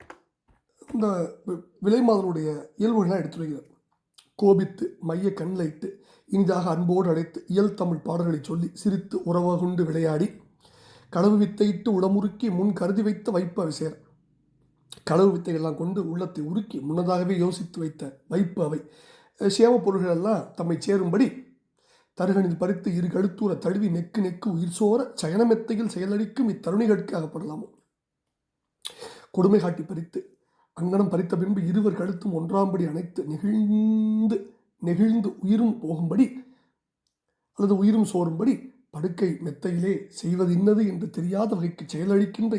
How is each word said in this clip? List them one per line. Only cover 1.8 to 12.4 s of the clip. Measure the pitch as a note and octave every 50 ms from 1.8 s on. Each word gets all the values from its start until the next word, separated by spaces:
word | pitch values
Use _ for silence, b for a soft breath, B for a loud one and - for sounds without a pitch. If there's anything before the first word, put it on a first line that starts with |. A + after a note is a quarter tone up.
விலைமாதனுடைய | F#3 G3+ A3 B3+ B3 A3+ A3 F#3+ F#3+ F3+ E3 D#3 D#3 D3+ D3+ C#3+ - - _
இயல்புகள்லாம் | - G#3 A#3 A3+ A3 F#3 E3+ G3 F3+
எடுத்துரைக்கிறார். | D3+ - - E3 D#3+ D3+ C#3+ B2+ - - _ _ _ _ _ _ _ _ _ - - _ _
கோபித்து | - G#3 G3 G3 F3+ F#3+ - - - - - - -
மைய | F3 E3 E3 F3+ G3+ G3
கண்லைட்டு | G3 - - F3+ F#3+ F3+ E3 D#3 D#3 - - - - - b b b b b b
இனிதாக | G3 G3 G3 F3 F#3 F3+ E3+ F3+
அன்போடு | D#3+ F3 F3+ F3 F3+ F#3 F3+ F3
அழைத்து | D#3+ E3 E3 E3 - - -
இயல் | - F3+ G3+ G#3 G3+ G3+
தமிழ் | - F3+ F3 E3+ D3+ -
பாடல்களை | - E3 E3+ E3+ E3+ D#3+ D3
சொல்லி | C3 - D#3+ E3+ F3 -
சிரித்து | - - - G#3 G3 F3 - - - F#4
உறவகுண்டு | - E3+ E3+ F3 F3 F3+ F3 E3+ F3+ F3+ F3+ F3 E3+
விளையாடி | D#3 D#3 E3 D#3+ D#3+ D3+ D3+ G3+ - - - - _ _ b b b b b b b b b b b
களவு | - E3+ F#3+ G#3 G#3 G3+
வித்தையிட்டு | G#3 G3 G#3 - G#3 G#3 F3+ - - A#3+
உளமுறுக்கி | G3+ F3+ F#3+ F#3+ G3 G3+ G3+ G3+ - -